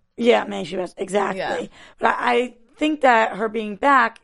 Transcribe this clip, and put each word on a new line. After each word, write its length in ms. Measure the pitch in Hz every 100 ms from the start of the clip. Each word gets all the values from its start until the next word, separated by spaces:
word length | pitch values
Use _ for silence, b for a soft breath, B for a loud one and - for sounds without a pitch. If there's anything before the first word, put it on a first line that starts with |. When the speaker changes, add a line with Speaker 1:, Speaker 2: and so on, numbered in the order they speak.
| _ -
Speaker 1:
Yeah, 280 | 233 220
may 200 | 202 202
she 140 | 190 185
rest. 160 | - -
Exactly. 400 | 370 196 - 190
Speaker 2:
Yeah. 260 | 160 185 - B B -
Speaker 1:
But 80 | 226 -
I, 140 | 240
I 220 | 240 247 - _ -
think 240 | 302 302
that 340 | 269 226 220 190
her 120 | 220
being 260 | 220 214 202
back 440 | 277 277 233 -